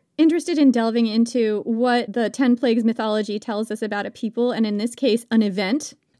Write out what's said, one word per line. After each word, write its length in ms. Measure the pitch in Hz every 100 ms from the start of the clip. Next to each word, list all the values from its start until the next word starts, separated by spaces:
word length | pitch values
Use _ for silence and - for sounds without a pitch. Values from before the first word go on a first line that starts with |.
| _ -
interested 400 | 320 247 - 311
in 140 | 277
delving 360 | 233 226 233 226
into 560 | 220 233 247 220 208
what 480 | - 226 247 240 208
the 180 | 233 214
Ten 260 | - 254 240
Plagues 280 | 254 226
mythology 540 | 226 226 220 214 208 208
tells 320 | 240 208 220
us 120 | 254
about 240 | 214 202 202
a 40 |
people, 420 | - 220 233 247
and 120 | 226
in 140 | 214 208
this 160 | 233
case, 320 | - 262 226 -
an 120 | 226
event. 520 | 208 185 190 294 - - _